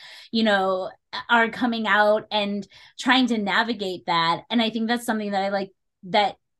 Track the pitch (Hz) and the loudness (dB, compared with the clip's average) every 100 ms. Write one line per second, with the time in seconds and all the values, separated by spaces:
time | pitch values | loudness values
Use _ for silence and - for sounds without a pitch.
0 | - - - 226 220 202 190 185 185 - | -18 -20 -6 0 2 2 2 -2 -6 -12
1 | _ - - 233 226 220 247 226 214 202 | _ -14 0 2 2 0 -2 -2 2 4
2 | 208 214 214 214 202 202 196 - - - | 4 2 0 -4 -2 -4 -8 -16 -20 -6
3 | 262 254 247 233 202 185 226 214 196 175 | 2 2 4 0 0 0 0 -4 -6 -6
4 | - 170 165 170 - 233 226 226 226 240 | -2 0 2 0 -2 -2 0 -2 -2 -2
5 | 240 220 208 202 196 202 190 _ _ _ | -2 -4 -2 -2 -2 -2 -6 _ _ _
6 | 185 208 202 - _ _ | -2 0 0 -2 _ _